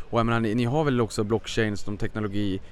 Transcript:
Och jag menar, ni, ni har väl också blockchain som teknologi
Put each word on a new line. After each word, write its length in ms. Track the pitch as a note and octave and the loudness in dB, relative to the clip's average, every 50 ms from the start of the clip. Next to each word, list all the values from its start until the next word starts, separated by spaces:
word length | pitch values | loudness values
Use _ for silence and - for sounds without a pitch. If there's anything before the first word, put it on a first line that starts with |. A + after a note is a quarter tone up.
| - - | -6 -2
Och 100 | - A#2 | 0 2
jag 60 | A2+ | 2
menar, 140 | A2+ A#2 A#2 | 4 2 2
ni, 160 | A2+ G#2+ G#2 | 2 2 2
ni 100 | B2 B2 | 2 0
har 180 | A#2 C3+ D#3 D#3+ | 2 2 2 2
väl 180 | D3 B2+ A#2+ | 2 2 2
också 220 | A#2 G#2 - - A2 | 2 0 0 -2 0
blockchain 540 | G2+ A2+ G#2 - - - - A2+ G#2+ G2+ | 0 0 0 0 -2 0 0 0 0 0
som 200 | G2 - - G#2 | -2 -2 -2 -2
teknologi 640 | G2 A#2+ G#2+ - A2+ G#2+ G#2 F#2+ G2+ G2+ G2+ F#2+ F#2+ - - | -2 -4 -4 -2 -4 -4 -2 -2 0 0 0 -2 -4 -6 -10